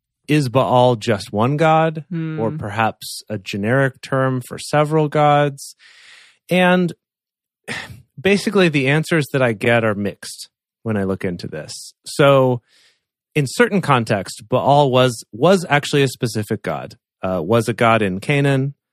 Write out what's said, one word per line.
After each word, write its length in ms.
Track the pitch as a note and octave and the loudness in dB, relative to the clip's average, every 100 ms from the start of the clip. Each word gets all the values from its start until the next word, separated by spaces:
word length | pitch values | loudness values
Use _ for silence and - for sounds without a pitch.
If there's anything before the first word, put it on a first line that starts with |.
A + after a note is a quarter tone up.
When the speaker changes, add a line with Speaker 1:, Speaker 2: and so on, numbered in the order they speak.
| _ _ - | _ _ -2
Speaker 1:
is 200 | D3+ C3 | 0 2
Baal 480 | C3 G2+ B2 B2 A#2+ | 0 2 4 4 2
just 380 | A#2+ G2+ - | 0 -4 -4
one 240 | G#2 A#2+ D3 | -2 0 2
god, 480 | D#3+ D#3+ D#3+ D#3+ - | 2 2 0 -4 -8
Speaker 2:
Hmm. 320 | E3 D#3+ D#3 | -8 -6 -6
Speaker 1:
or 120 | A2+ | -6
perhaps 680 | D#3 A2 G2+ A2 - - - - | -6 -8 -2 -2 -4 -12 -16 -12
a 80 | G#2+ | -12
generic 640 | - G2+ G#2 C3 C3+ - | -8 -6 -2 0 0 -4
term 400 | - C3+ C3 C3 - | -6 -2 -2 -4 -8
for 80 | - | -14
several 500 | - D3 D3+ D#3 D3+ | -4 -2 0 0 0
gods? 680 | D3+ D3 D3 D3 C#3 - - _ - - - - _ - | 2 2 4 2 -4 -14 -20 _ -20 -20 -20 -20 _ -2
And 460 | F3+ F3+ F3+ F3 - _ _ _ _ _ _ - | 2 4 2 0 -4 _ _ _ _ _ _ -14
<sighs> 60 | - - - _ - | -12 -12 -18 _ -4
basically 520 | F#3+ G3+ A3+ G3 F3 | 0 2 2 2 2
the 180 | D3 C3 | 2 2
answers 380 | D3 D#3 E3+ C#3+ | 0 0 -2 0
that 80 | C#3 | 0
I 100 | B2+ | 0
get 320 | G#2 A#2+ A#2 | 0 2 2
are 100 | A2 | 2
mixed 540 | G2+ G2+ - - - - _ _ _ | 0 -4 -6 -14 -16 -18 _ _ _
when 120 | A2+ G#2+ | -4 -2
I 80 | |
look 180 | F#2+ F#2+ | -2 -2
into 260 | F#2+ F2 - | -4 -6 -10
this. 440 | D#2 D2+ - - - - | -12 -12 -16 -18 -20 -8
So 560 | - C#3+ C#3 C3 B2 - _ _ _ _ _ _ | 2 4 6 4 0 -6 _ _ _ _ _ _
in 100 | D3+ C3+ | -6 -4
certain 360 | - A#3+ G3+ | 0 0 2
contexts, 580 | D#3 B2+ A2 G#2 F#2 - | 0 0 0 -2 -4 -12
Baal 500 | G#2 B2+ F#2+ C#3+ C#3+ | -4 0 2 4 4
was, 320 | B2+ B2+ A#2 - | 4 2 0 -10
was 340 | G#2 D#3+ G3 F3 | 0 2 2 2
actually 340 | C#3+ - D3 | -2 0 0
a 60 | C3+ | 0
specific 540 | - A#2+ G#2+ G#2 G#2+ | -2 -4 -4 -4 -6
god, 340 | - D2 B1 - _ _ | -6 -8 -10 -18 _ _
uh, 220 | F#2+ F#2 | -6 -4
was 240 | D#2+ A#2 A2 | 0 0 0
a 60 | |
god 260 | G2+ A#2 A2+ | 0 2 2
in 200 | G2+ F#2 | 0 -2
Canaan. 520 | - C#3+ C#3+ C3+ C#3 - _ | -2 0 2 0 -2 -6 _